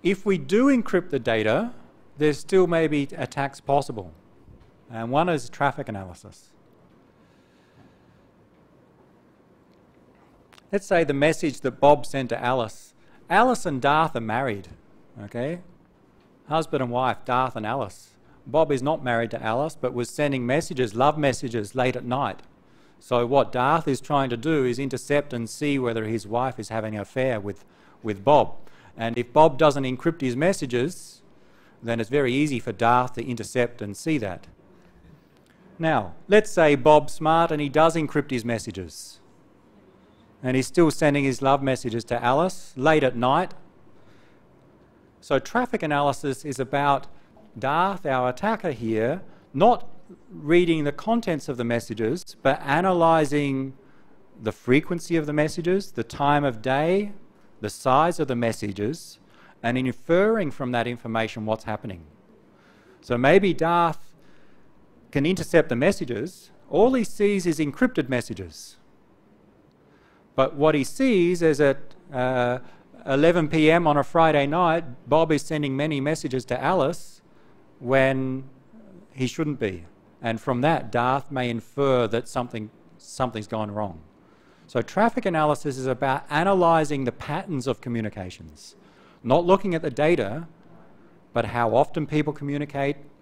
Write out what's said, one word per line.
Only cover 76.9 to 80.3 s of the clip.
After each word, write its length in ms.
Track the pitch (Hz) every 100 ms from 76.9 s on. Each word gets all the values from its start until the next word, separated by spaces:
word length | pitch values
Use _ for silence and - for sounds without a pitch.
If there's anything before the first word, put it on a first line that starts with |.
| 175 - - _ - - - - _
when 640 | 123 135 135 131 131 131 135 - - - - - -
he 140 | - 127
shouldn't 320 | - 156 131
be. 260 | 110 90 82 - _ _
And 180 | 117